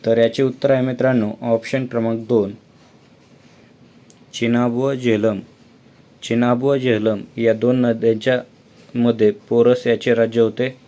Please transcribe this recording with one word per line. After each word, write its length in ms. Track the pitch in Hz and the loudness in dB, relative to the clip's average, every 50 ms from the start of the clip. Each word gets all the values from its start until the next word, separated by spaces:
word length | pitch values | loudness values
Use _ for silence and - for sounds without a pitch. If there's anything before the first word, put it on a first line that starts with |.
| _ | _
तर 120 | 113 113 113 | 0 2 2
याचे 240 | 117 117 117 - 139 | 2 2 2 0 -2
उत्तर 280 | 131 127 - - 139 | -2 -2 -2 0 0
आहे 120 | 135 131 127 | 2 2 0
मित्रांनो, 500 | 131 127 123 127 131 131 123 107 107 107 - | -4 -4 -2 0 0 2 2 0 -2 -4 -8
ऑप्शन 460 | - 120 117 113 - - - 135 131 | -4 -2 -2 -2 -2 -4 -6 -6 -6
क्रमांक 420 | 123 123 117 113 113 113 113 113 110 | -4 -4 -4 -2 -2 -4 -6 -4 0
दोन, 240 | 123 113 101 98 104 - _ _ _ _ _ _ _ _ _ _ _ _ _ _ - - _ - - _ - _ _ _ - - _ - _ _ - _ - _ - | 0 0 0 0 -6 -14 _ _ _ _ _ _ _ _ _ _ _ _ _ _ -20 -20 _ -20 -20 _ -20 _ _ _ -20 -20 _ -20 _ _ -20 _ -20 _ -8
चिनाब 400 | - 117 117 117 120 120 123 120 | -4 -2 0 0 0 0 0 -2
व 220 | 120 131 139 139 | -2 -2 -2 -4
झेलम. 460 | 131 127 120 113 107 107 113 107 98 - - - _ _ _ _ _ _ _ _ _ _ _ _ _ - | -2 0 0 0 2 2 0 -2 -2 -8 -14 -20 _ _ _ _ _ _ _ _ _ _ _ _ _ -8
चिनाब 420 | - 113 117 120 123 123 120 127 | -4 -2 0 2 2 0 0 0
व 120 | 139 139 | 0 -2
झेलम 440 | 139 127 127 117 107 107 110 110 101 - - - | 0 0 0 0 2 2 0 -2 -2 -6 -12 -8
या 180 | - 113 113 113 | -2 0 0 0
दोन 260 | 110 113 120 127 131 | 2 2 0 2 2
नद्यांच्या 640 | 123 120 117 113 117 117 113 113 - 131 127 127 - - _ _ _ _ _ _ - _ - | 2 0 0 0 0 0 0 0 0 -2 -2 -2 -4 -8 _ _ _ _ _ _ -20 _ -4
मध्ये 360 | 123 120 120 117 110 110 107 | 0 0 0 2 4 2 2
पोरस 560 | 104 - - - 117 120 117 120 123 123 - | 2 0 -6 -2 2 4 4 4 4 2 0
याचे 280 | 117 117 107 - 127 120 | -2 -2 -2 0 -2 2
राज्य 260 | 113 113 113 113 117 | 2 0 0 2 2
होते. 380 | 117 110 110 - 123 131 131 - _ | 0 0 0 -4 -6 -6 -6 -12 _